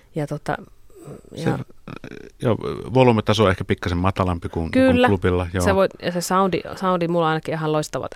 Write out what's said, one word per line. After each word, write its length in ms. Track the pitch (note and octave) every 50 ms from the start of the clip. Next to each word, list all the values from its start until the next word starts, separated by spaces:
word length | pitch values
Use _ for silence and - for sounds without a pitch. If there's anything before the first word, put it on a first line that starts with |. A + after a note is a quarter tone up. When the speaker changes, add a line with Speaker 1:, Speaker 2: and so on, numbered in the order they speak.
| _ _ -
Speaker 1:
ja, 120 | D#3+ D3
tota, 300 | - D3+ D3+ - - C#3+ - F#3+ - - _ - - - - - D3 C#3 - - - -
Speaker 2:
Se, 80 | - - -
Speaker 1:
ja 80 | D3 C3 - - - - - - - - - - - - - - - -
Speaker 2:
joo, 140 | C3 B2 G#2 - - - - - - C#2 A2+
volumetaso 500 | C3 B2+ B2 A#2 G#2+ - - G#2 G#2+ G#2+
on 60 | F#2+
ehkä 140 | F#2 - F#2+
pikkasen 340 | - G2 - - F#2 F2+ F2
matalampi 500 | F2+ F#2+ - - F#2 F2+ F2 E2+ - -
kuin, 220 | - E2 E2 E2
kuin 140 | - C4 C4 C4
Speaker 1:
Kyllä. 160 | B3 B3 B3 B3
Speaker 2:
klubilla, 380 | G2+ F2 F#2 F#2 F2+ F2+ F2+ F2
joo. 120 | F2 F#2 F2
Speaker 1:
Se 100 | G2 -
voi, 140 | - F#3+ - - -
ja 100 | - -
se 80 | F3 F3
soundi, 400 | E3+ - F#3 F#3+ G3 F#3 F3 - - - - -
soundi, 280 | F#3+ F#3 F#3 F3 E3+ E3
mulla 160 | F3 E3+ E3
on 20 | D#3
ainakin 260 | D#3+ D#3 - - D#3+
ihan 180 | D#3 D#3 D#3
loistavat 380 | D#3 D3+ D3 - - C3 - - -